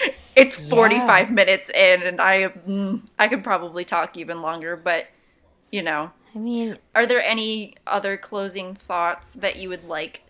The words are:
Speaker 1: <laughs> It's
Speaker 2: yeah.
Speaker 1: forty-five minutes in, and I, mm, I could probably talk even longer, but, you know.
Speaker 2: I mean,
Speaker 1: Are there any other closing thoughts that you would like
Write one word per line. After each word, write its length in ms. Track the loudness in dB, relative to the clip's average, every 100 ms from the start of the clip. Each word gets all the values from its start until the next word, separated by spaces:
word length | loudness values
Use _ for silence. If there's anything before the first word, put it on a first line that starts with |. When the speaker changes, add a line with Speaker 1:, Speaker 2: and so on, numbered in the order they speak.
Speaker 1:
<laughs> 340 | -6 -6 2
It's 240 | 6 6 4
Speaker 2:
yeah. 120 | 0
Speaker 1:
forty-five 600 | 4 6 4 4 4 4
minutes 400 | 2 4 2 0
in, 320 | 4 6 6
and 180 | 2 0
I, 280 | 2 2 0
mm, 540 | -4 -8 -6 -4 -6 -6 0
I 100 | 0
could 160 | 0
probably 400 | -2 -4 -4 -10
talk 320 | -4 -4 -4 -8
even 260 | -12 -10
longer, 320 | -8 -8 -8
but, 320 | -8 -4 -4 -4 _ _ _ _ _ _
you 120 | -8
know. 280 | -4 -4 -6 _ _
Speaker 2:
I 40 | -12
mean, 400 | -8 -6 -6 -10 _ -2
Speaker 1:
Are 100 | 0
there 160 | 0
any 520 | 0 -2 -4 -6 -10 _ -6
other 280 | -4 -4 -8
closing 580 | -8 -8 -8 -10 -12 -14
thoughts 560 | -8 -4 -2 -4 -10
that 220 | -8 -6 -6
you 120 | -10
would 160 | -12
like 380 | -10 -10 -10 -14